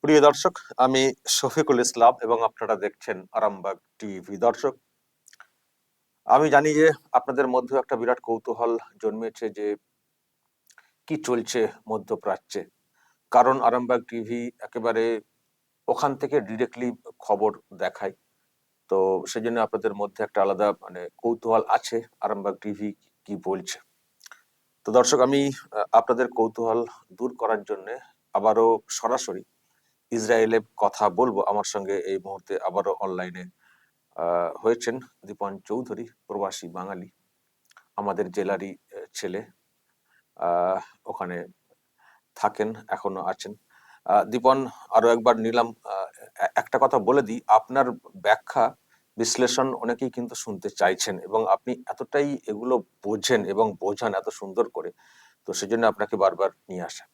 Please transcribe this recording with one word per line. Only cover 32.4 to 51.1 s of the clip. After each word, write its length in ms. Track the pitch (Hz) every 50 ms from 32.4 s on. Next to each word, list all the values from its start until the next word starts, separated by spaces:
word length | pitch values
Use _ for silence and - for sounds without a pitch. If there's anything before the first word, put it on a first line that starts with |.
| _ _ 98 90
আবারও 340 | - 92 87 101 95 - - -
অনলাইনে, 440 | 101 95 92 90 90 90 87 92 90 90 _ _ _ _ _ _ _ _ _ _ _ _ _
আহ, 420 | - 82 85 87 87 87 82 -
হয়েছেন 420 | - - 110 117 117 - 120 117 131 127 - _ _ -
দীপন 340 | 98 104 _ 104 98 98 95 _
চৌধুরী, 400 | - 104 127 123 120 107 110 117 117 _ _ _
প্রবাসী 400 | - 101 101 101 95 95 - -
বাঙালি, 400 | 85 85 90 90 98 98 90 92 - _ _ _ _ _ _ _ _ _ _ _ _ _ - _ _ _
আমাদের 360 | - 101 101 95 92 107 -
জেলারই, 400 | 92 104 95 95 98 92 98 98
আহ, 340 | 92 _ _ _ - 98 90 _ _
ছেলে, 280 | - - 92 90 101 110 110 _ _ _ _ _ _ _ _ _ _ _ _ _ _ _ _ _
আহ, 440 | - - 85 85 87 87 92 95 95 - - _ _ _
ওখানে 420 | 110 104 - 95 90 90 87 87 90 _ _ _ _ _ _ _ _ _ _ _ _ _ _ _ _ _
থাকেন, 380 | - - 104 - - 107 110 113 107 - -
এখনো 320 | - 92 - 98 95 95
আছেন। 320 | 90 90 95 _ - 101 107 _ _ _ _ _ _ _ - _ _
আহ, 180 | - 95 104 85
দীপন, 440 | - 110 123 117 131 131 139 - - - - - -
আরো 180 | - 113 113 117
একবার 280 | 117 120 110 123 117
নিলাম, 300 | 110 110 113 113 120 113 117 110 _ _
আহ, 240 | - 101 95 95 - _ - - - _ -
এ-, 120 | - - _
একটা 220 | 117 - - - 127
কথা 180 | 135 127 - 123
বলে 220 | 98 104 127 143
দিই, 200 | 139 - - - -
আপনার 440 | - 110 110 - - 127 135 135 123 117 - _ - _
ব্যাখ্যা 600 | 95 87 104 110 - _ - - 135 113 127 - _ _ _ _ _ _ _ _
বিশ্লেষণ 560 | - 117 113 - - 170 - 160 - 131 135 127
অনেকেই 360 | - - 117 120 113 135 127
কিন্তু 260 | - - 120 120 -
শুনতে 340 | - - 117 104 90 - 101
চাইছেন 500 | - - 95 92 95 - - 110